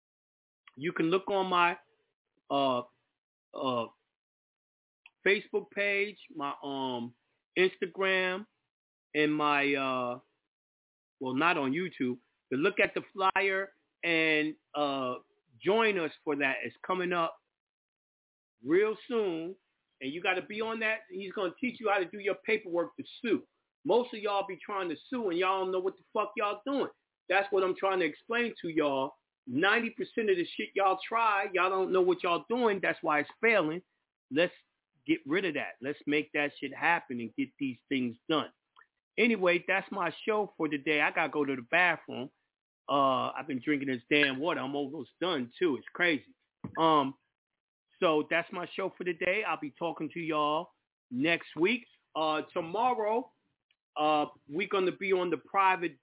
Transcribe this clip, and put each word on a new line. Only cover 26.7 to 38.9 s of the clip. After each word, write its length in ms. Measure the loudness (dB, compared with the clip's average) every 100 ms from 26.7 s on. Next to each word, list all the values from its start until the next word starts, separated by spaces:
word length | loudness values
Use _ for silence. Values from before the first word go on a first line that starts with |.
| -2 -2 -6 _ _ 0
That's 220 | 2 4
what 140 | 2
I'm 100 | 2
trying 260 | 0 0 2
to 40 |
explain 500 | 0 -2 -4 -2 -2 -4
to 80 | -4
y'all. 460 | 0 2 2 -2 -6 _ _ -6
Ninety 440 | 2 4 4 2
percent 380 | -4 -6 -2 2
of 80 | 2
the 80 |
shit 240 | 0 -6 -4
y'all 240 | 0 2 2 -2
try, 400 | 0 2 2 0
y'all 160 | 2 2
don't 200 | 2 2
know 120 | 4
what 200 | 4 2
y'all 220 | 0 -2 0
doing. 300 | 0 2 2
That's 220 | 0 -2
why 180 | 0 0
it's 100 | 0 0
failing. 420 | 2 4 2 -2 -8 _ _ _ _
Let's 220 | 0 0 -2 _ _ _ _ -2
get 140 | -2 0
rid 200 | -2 -2
of 80 |
that. 220 | -4 -6 -8
Let's 180 | -8 -6 -2
make 240 | 0 0
that 200 | -2 -2 -4
shit 140 | -10
happen 460 | -2 0 0 -2 -8
and 140 | -8 -4
get 120 | -6 -4
these 200 | -6 -6 _
things 280 | -4 -2 -6 -4
done. 240 | -2 -2 -10 _ _ -20